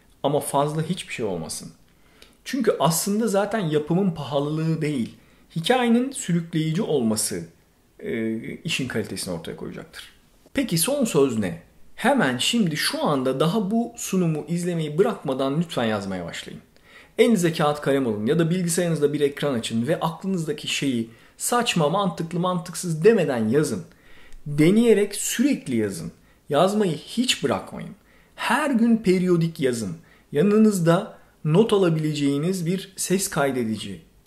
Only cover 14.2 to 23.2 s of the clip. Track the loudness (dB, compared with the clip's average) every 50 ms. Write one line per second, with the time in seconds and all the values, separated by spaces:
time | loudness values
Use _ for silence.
14.2 | 2 2 0 -2 -2 -4 -4 -4 -2 -2 -2 -2 -2 -2 2 2 2 2 0 -4
15.2 | -4 -4 -2 -2 -2 0 0 0 -2 -2 -2 -2 0 0 0 -2 -4 -4 -6 -6
16.2 | -8 -8 -10 -12 -12 -14 -16 -16 -18 _ _ _ _ -20 -20 -20 -20 -4 _ 2
17.2 | 4 4 4 4 2 2 0 2 0 0 0 0 0 0 0 2 0 0 -2 -2
18.2 | 0 0 2 2 2 2 0 0 -2 -2 0 0 0 0 0 2 0 0 2 2
19.2 | 0 0 0 -2 -4 -2 -2 -2 -4 -4 -2 -2 -2 -2 -2 -2 -2 -4 -6 -6
20.2 | -6 -4 -4 -4 -4 -4 -6 -6 -6 -6 -4 -2 -2 -2 -2 -2 -4 -6 -10 -20
21.2 | -20 -20 _ -8 -4 -2 0 0 0 0 2 2 2 2 2 2 0 0 -2 -4
22.2 | -6 -6 -4 -2 -2 0 -2 -2 -4 -8 -10 -8 -6 -4 0 4 6 6 6 6